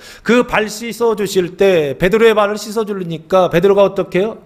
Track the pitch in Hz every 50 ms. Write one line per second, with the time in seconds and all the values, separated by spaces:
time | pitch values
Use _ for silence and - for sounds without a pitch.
0 | - - - - - - 220 247 240 - - 190 214 208 208 - 233 233 214 -
1 | 233 233 220 196 208 190 - 190 180 165 175 - 196 196 185 165 151 143 131 -
2 | 156 190 196 220 226 226 220 214 208 202 208 208 - 226 202 233 220 196 208 190
3 | 185 170 165 156 160 - 190 185 180 165 - 170 175 196 196 202 202 190 190 190
4 | 180 175 - 180 196 226 - - -